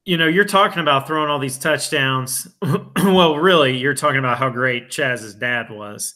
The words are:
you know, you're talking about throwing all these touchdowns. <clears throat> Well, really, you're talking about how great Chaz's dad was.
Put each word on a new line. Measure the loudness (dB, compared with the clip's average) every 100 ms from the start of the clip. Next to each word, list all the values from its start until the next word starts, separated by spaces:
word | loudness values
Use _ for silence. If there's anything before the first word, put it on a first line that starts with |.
| -2
you | 0
know, | 2
you're | 2 2
talking | 4 2 2
about | 2 2 0
throwing | -2 -2
all | -2
these | -4 -4
touchdowns. | -2 -2 -2 -2 0 -2 -4 -8 -10 -6
<clears throat> | -2 -2 -2 0 2
Well, | 4 4 4
really, | 4 4 4 2
you're | -2
talking | 0 0 0
about | 0 0
how | -2
great | 0 -2 -2 -6
Chaz's | -4 -2 -4 -8 -8
dad | -4 -4 -6
was. | -12 -14 -10 -12